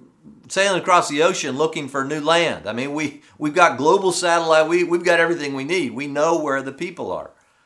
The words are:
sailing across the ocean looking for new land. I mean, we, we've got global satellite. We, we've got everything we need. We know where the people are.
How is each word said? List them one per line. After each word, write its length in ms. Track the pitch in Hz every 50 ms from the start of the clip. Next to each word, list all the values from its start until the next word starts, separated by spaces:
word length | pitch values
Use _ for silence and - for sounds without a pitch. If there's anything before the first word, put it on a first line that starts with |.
| - _ _ _ _ - - - _ -
sailing 320 | - 190 196 202 190 175
across 280 | - 185 180 175 170 -
the 140 | 147 143 156
ocean 340 | 185 190 185 - 143 127
looking 320 | 135 151 156 156 160 143 131
for 160 | - 143 135
new 160 | 135 151 156
land. 480 | 147 151 165 170 170 151 113 85 80 95
I 40 | 110
mean, 200 | 117 131 143 143
we, 300 | 151 156 143 - - _ _ _ _
we've 160 | 151 151 147
got 240 | 175 175 165 135 117
global 340 | 135 156 180 196 190 185 175
satellite. 560 | - 185 175 170 170 165 160 160 156 156 156
We, 160 | 170 175 175
we've 200 | 165 170 175 175
got 160 | 180 170 165
everything 340 | 165 165 170 170 147 139 139
we 100 | 135 135
need. 300 | 143 180 190 156 120 107
We 140 | 120 143 147
know 300 | 139 147 151 165 170 160
where 220 | 151 147 135 135
the 120 | 131 135 131
people 400 | - 175 185 170 - 120 98 87
are. 180 | 78 71 73 _ _ _ _ _ _ _